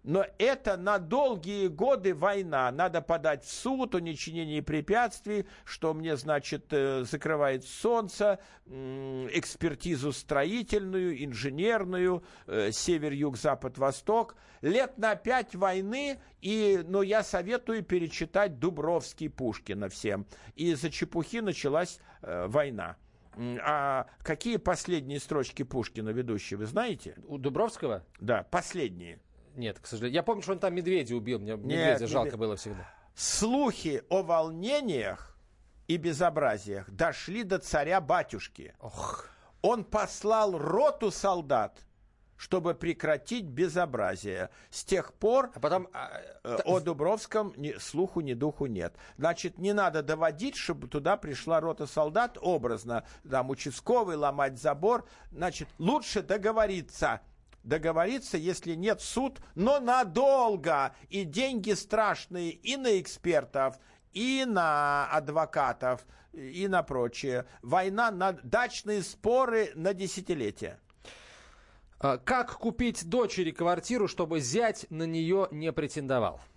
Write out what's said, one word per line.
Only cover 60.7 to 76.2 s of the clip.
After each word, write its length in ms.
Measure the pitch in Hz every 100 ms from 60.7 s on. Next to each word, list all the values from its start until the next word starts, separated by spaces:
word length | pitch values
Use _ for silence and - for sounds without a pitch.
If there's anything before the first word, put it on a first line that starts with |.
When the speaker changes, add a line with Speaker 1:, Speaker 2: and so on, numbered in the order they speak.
| 147 135 - -
Speaker 1:
И 160 | 190
деньги 480 | 170 165 269 240 202
страшные 800 | 196 - 214 208 165 - 175 170
и 220 | 156 214
на 240 | 277 254 196
экспертов, 800 | - - 175 156 127 139 135 - - - _
и 320 | 185 247 269 254
на 580 | 196 165 147 147 143 139
адвокатов, 960 | 156 143 151 156 156 131 117 127 127 - - -
и 340 | - 131 170 196
на 140 | 185
прочее. 640 | - 131 120 - 139 123 123 -
Война 480 | 120 175 190 202 233
на 220 | 185 190
дачные 720 | 170 123 214 247 - 202 208
споры 640 | 165 - 214 247 254 226 190
на 180 | 151 175
десятилетия. 840 | 190 190 - 180 160 104 - 82 - _ _ - - - - - - - - - -
Speaker 2:
А 180 | 139 127
как 400 | - 254 240 -
купить 500 | 233 233 247 - 170
дочери 440 | 240 226 180 165
квартиру, 560 | 165 170 175 - 247 196
чтобы 320 | - 165 165
зять 480 | 123 185 233 - -
на 140 | 160
неё 440 | 165 165 165 190 185
не 200 | 151 160
претендовал? 720 | 160 147 156 135 127